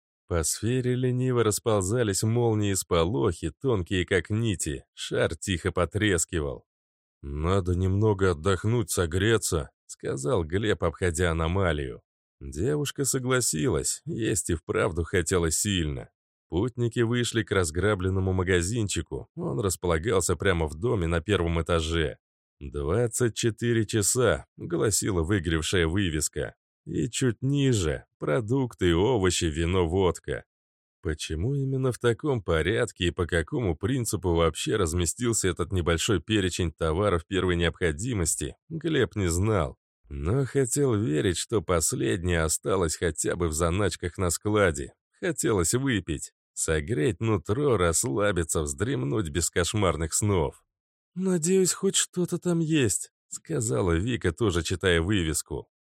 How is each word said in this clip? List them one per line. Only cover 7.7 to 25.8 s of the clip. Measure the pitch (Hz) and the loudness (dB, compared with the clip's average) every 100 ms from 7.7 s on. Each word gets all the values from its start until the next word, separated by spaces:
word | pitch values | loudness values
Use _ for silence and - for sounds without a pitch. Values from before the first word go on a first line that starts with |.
| 87 | 0
немного | 95 98 110 98 95 | 2 2 2 2 2
отдохнуть, | 80 85 95 107 120 98 | 2 0 0 0 -2 -2
согреться», — | - 87 85 101 113 - 85 69 _ - | -2 0 0 2 0 0 -2 -4 _ -20
сказал | - - 131 143 117 80 | -12 -8 -6 -2 -2 0
Глеб, | 90 110 95 | -2 0 0
обходя | 87 - 92 80 87 | -2 0 -2 0 0
аномалию. | 80 80 92 92 76 67 60 _ _ _ - | 2 0 0 0 0 -4 -10 _ _ _ -16
Девушка | 69 65 110 147 143 - | -12 -6 -4 -2 -4 -4
согласилась, | 139 139 127 127 120 156 143 80 - - - | -2 -2 0 0 0 0 0 0 -2 -4 -6
есть | 170 110 110 - | -4 -2 -2 0
и | 85 | -2
вправду | - 101 113 82 | -2 0 0 -2
хотела | 82 95 82 92 85 | -2 0 2 2 2
сильно. | - 107 95 78 67 55 _ _ _ - | 0 0 0 -2 -6 -10 _ _ _ -6
Путники | 82 123 120 120 123 | -2 -2 -2 -2 0
вышли | 113 123 117 117 | 0 0 0 -2
к | 104 | 0
разграбленному | 101 85 78 95 101 92 95 95 | 2 0 0 0 2 0 0 0
магазинчику, | 92 90 90 85 117 101 - 78 69 - - | 0 2 2 2 -2 -2 -4 -6 -8 -10 -8
он | 175 135 | -6 -2
располагался | 101 - 90 82 92 95 90 85 | -2 -2 0 0 2 0 0 2
прямо | 95 87 78 | 2 4 0
в | 73 | -2
доме | 117 120 82 | -2 0 2
на | 85 | 0
первом | 82 98 85 82 | 2 2 2 0
этаже. | 80 85 80 85 73 - _ _ _ - | 2 0 2 0 -2 -4 _ _ _ -18
«Двадцать | 71 71 71 98 120 - 123 - | -12 -6 -2 0 0 0 -2 0
четыре | 120 104 120 117 107 | -2 -2 0 0 0
часа», | 113 101 123 120 76 - - | 0 0 2 2 2 -2 -14
гласила | - 170 127 - 120 92 | -6 -2 0 0 0 0
выгоревшая | 80 104 80 80 73 95 | 2 0 2 -2 0 0